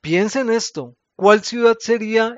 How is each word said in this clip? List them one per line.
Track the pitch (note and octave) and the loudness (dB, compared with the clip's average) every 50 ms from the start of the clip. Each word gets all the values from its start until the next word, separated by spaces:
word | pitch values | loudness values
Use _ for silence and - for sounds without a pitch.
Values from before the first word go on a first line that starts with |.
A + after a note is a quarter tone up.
Piensa | - D3+ E3 F3+ G3+ A3 - C4+ | -4 -2 0 0 0 0 -2 -4
en | C4 A#3 | -2 0
esto. | A3+ A#3 G#3+ - _ D#3 C3 A#2+ B2+ _ _ _ _ | -2 -2 -2 -6 _ -12 -14 -14 -18 _ _ _ _
¿Cuál | - F#3+ G3+ G#3+ A3 G3+ | 0 4 4 4 4 2
ciudad | - A#3 A#3+ A#3 A#3 A3+ A3+ | -6 -4 2 2 2 2 2
sería | - A3 A#3 A#3 A3 G#3+ A3 A3+ A3+ A3+ A#3+ | -2 -2 -2 -2 -2 -2 0 0 0 -2 -6